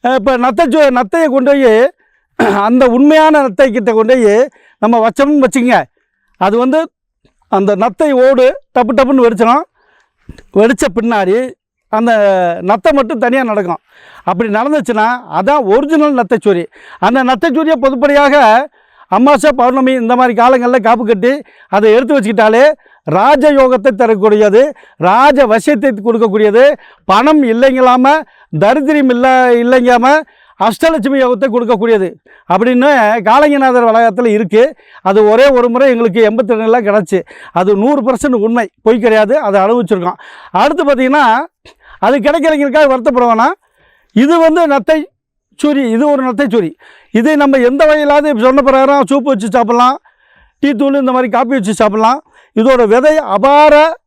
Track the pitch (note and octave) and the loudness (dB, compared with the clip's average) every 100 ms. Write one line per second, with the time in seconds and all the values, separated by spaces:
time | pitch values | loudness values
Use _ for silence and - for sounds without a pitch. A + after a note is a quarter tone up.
0 | B3 C4 G3+ B3+ B3 A3 E4 D#4 C#4+ B3 | -2 -2 -2 -2 -2 -2 0 2 2 0
1 | A3+ E4 D#4 C4+ B3+ C#4+ B3+ A3 C4+ _ | -4 -2 0 0 0 2 2 2 0 _
2 | _ _ _ _ A#3 G3+ G#3 B3 C4 A#3+ | _ _ _ _ -2 -2 0 2 2 2
3 | C#4+ D#4 D#4 D4+ C4+ F#3 C4+ A3 G#3+ A3 | 2 4 4 2 -2 0 0 0 -2 -2
4 | A3 B3+ A3 G#3 C#4+ _ _ _ G#3+ A#3 | 0 2 2 2 -2 _ _ _ -2 0
5 | A3+ - C#4 D4 B3+ C4+ B3 G#3+ C#3 _ | -2 -2 0 0 0 0 0 -2 -2 _
6 | _ _ _ _ F#3 A3+ B3+ D4+ E4 _ | _ _ _ _ -2 0 0 -2 -4 _
7 | _ _ _ _ _ - G3 G3+ A3+ - | _ _ _ _ _ -4 -2 -2 -4 -2
8 | D#4 C4 B3+ C4 B3+ - _ - A#3 C4 | -2 2 2 2 0 -2 _ -4 -2 0
9 | B3+ C4+ A#3 G3+ A3+ C4 F4 _ _ _ | 0 2 0 0 0 0 -4 _ _ _
10 | _ _ _ - _ G3 A3+ A#3+ D4 F3+ | _ _ _ -20 _ 0 0 0 -2 -2
11 | A#3 A3+ F#3 G#3+ C4 - _ _ _ G#3+ | -4 -2 -2 -2 -4 -12 _ _ _ -4
12 | A#3 A3+ G3+ F#3+ F3 E3+ F3+ G#3 E4 C#4+ | 0 0 0 0 -2 -4 -4 -2 0 0
13 | A#3 C#4 A#3+ C4 B3 G#3+ F3+ E3 _ _ | -2 -4 -2 -2 -2 -4 -4 -8 _ _
14 | - - - F3+ A3+ G#3 C4 D4+ - A3 | -20 -12 -8 -4 -2 -2 -2 -2 -2 -2
15 | A3 B3 G#3 D#3 G3 D4 G#3+ G#3+ C#4+ D#4+ | -2 -4 -6 -4 -2 -2 0 0 0 0
16 | D4+ C4 G#3+ A#3 G#3 F3+ E3 _ - - | 0 -2 -2 -2 0 -2 -4 _ -20 -4
17 | F#3+ B3+ B3+ B3+ E4+ C4+ D#4+ D#4 C4+ C4 | -2 0 -2 -2 -2 -2 -2 0 -2 0
18 | C#4+ C#4+ C#4+ D4 A#3 A3+ C#4+ _ _ _ | 0 2 2 2 4 2 -2 _ _ _
19 | _ F#3+ C4 C#4+ D4+ C4+ B3 C4 C4 C4 | _ 0 2 2 2 0 0 0 -2 -2
20 | A3+ B3 B3+ A3 A#3+ C4 A#3+ B3+ G#3+ A#3 | -2 0 0 2 2 2 0 -2 0 -2
21 | A3+ G#3+ A#3 C#4+ - _ _ G3 G#3+ A3 | 0 -2 -2 -4 -8 _ _ 0 2 2
22 | B3+ C#4+ G#3 A3 A3 A3 C#4+ D4+ _ _ | 2 -2 -2 0 2 4 2 0 _ _
23 | - E3 A#3 D4 D4+ C#4 C4 B3+ A3 G3+ | -6 -2 2 2 2 2 2 0 -2 0
24 | A#3 A3 G#3+ G#3 G#3+ G3+ C#4+ - - _ | 0 0 0 2 2 2 0 -4 -20 _
25 | E3+ G#3+ C#4 C#4 B3+ A3 - D4 C4+ G#3 | -2 2 2 2 2 0 0 0 -2 -2
26 | G#3 A3+ A3+ G3+ G#3+ G#3+ C#4 D4 - _ | -4 -2 -2 0 0 4 2 0 -10 _
27 | - G3 C4+ D#4 C4 A3+ C4+ C4 B3+ B3+ | -2 0 2 0 0 0 0 2 2 2
28 | C4 D#4 - _ _ D#3 G3+ C4+ C#4 D4+ | 2 0 -4 _ _ -2 0 0 0 0
29 | C4+ A#3+ C4 C4 B3+ A#3+ A#3+ B3+ B3 B3 | 0 0 0 2 2 0 0 0 0 2
30 | B3+ D4+ D4+ _ _ _ G3+ G#3 E4 D#4+ | 2 0 -2 _ _ _ -4 -2 -2 -2
31 | G#3+ C#4 B3+ B3 C4 A#3 A#3 A3+ A3+ A3 | -2 -2 -2 -2 -2 -4 -2 -2 0 -2
32 | F#3 - _ _ _ F3+ A#3 B3 C4+ C#4 | -2 -8 _ _ _ -2 0 2 2 2
33 | G#3+ A#3 G3 B3 D4+ C#4+ C4 B3 A#3 A3 | 0 -2 0 2 2 2 0 2 2 2
34 | A#3 G#3+ A#3+ G#3 G#3 G#3 C4+ - _ - | 0 0 -2 -2 0 0 0 -2 _ -8
35 | F#3+ G3+ G#3 A3+ C#4 B3+ A#3+ A#3+ C4+ A#3+ | -2 0 2 4 2 2 0 0 0 0
36 | A#3 F#3 A3 A3+ A3 A3+ A3 A#3 G#3 G#3 | -2 0 0 0 -4 -2 0 0 0 -2
37 | F3+ F#3 - - - E3+ F#3 G3+ A3+ D4 | -2 -6 -6 -20 -10 -4 -2 0 0 -2
38 | A#3 B3 D4 B3 G#3+ A#3+ G#3 _ A3 A#3+ | -2 -4 -2 -2 -2 -2 -6 _ -2 0
39 | A#3 A3 G#3 C#4+ A#3 G3 F#3+ A#3+ F#3+ G3 | 2 0 0 -2 0 0 0 -2 -2 -4
40 | F3 F3+ - - - F3+ C4+ D4+ D4 C4+ | -4 -10 -18 -20 -8 -2 -2 0 -2 0
41 | C4 D4 B3+ A3+ D#4+ _ - _ _ - | 0 0 0 0 -4 _ -20 _ _ -6
42 | G3+ C#4 G3 D#4+ D#4 D4+ C#4+ D4+ C#4+ C4 | -2 0 0 0 -2 -2 -2 0 0 0
43 | B3 B3+ A#3+ A3 B3+ F#4+ _ _ _ _ | -2 0 0 0 -2 -4 _ _ _ _
44 | _ G#3+ C#4 E4+ D#4+ D#4+ E4 C#4 G#3+ D#4 | _ -2 2 2 2 2 0 -2 -2 -4
45 | D4+ _ _ _ _ _ D4 C#4 B3+ A3+ | -4 _ _ _ _ _ -4 -2 -2 0
46 | D4 C#4+ B3+ B3 C#4+ A3+ E3 - - - | 0 0 -2 -4 -2 -2 -4 -10 -20 -20
47 | _ G#3+ A#3 D4+ C#4+ C4+ B3 C#4 D#4 D4+ | _ -2 0 0 0 2 0 2 2 2
48 | D4 D4 D4 B3 B3 C4 C4+ C4+ C4+ C#4+ | 2 0 0 0 0 2 0 0 2 0
49 | C4 C#4 C4+ C4 G#3 A#3+ A3 A#3+ B3 C#4 | 0 -2 -2 -4 -2 -2 -2 0 0 -2
50 | _ _ _ _ _ _ C#4 A3+ C#4 C#4 | _ _ _ _ _ _ -4 -2 -2 -2
51 | C4 B3+ B3+ A3+ A#3+ C4+ G3 G#3 A3 G#3 | -2 -2 -2 -2 -2 -4 -4 -2 -2 0
52 | A3 C4+ _ _ _ - A3+ C4 A3 A#3 | -2 -2 _ _ _ -2 0 2 2 2
53 | D4 D#4 C4+ G3 B3+ C#4+ D4+ D4 D#4 D#4+ | 2 0 -2 -2 2 4 4 4 2 -2